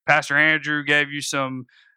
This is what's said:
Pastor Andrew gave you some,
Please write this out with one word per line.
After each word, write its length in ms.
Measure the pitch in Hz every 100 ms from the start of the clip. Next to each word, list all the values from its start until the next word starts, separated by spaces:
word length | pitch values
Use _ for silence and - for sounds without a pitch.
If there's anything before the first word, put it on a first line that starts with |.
| -
Pastor 300 | 151 143 143
Andrew 460 | 156 156 143 147
gave 280 | 143 147 143
you 100 | 143
some, 440 | 135 143 131 131 123 _ _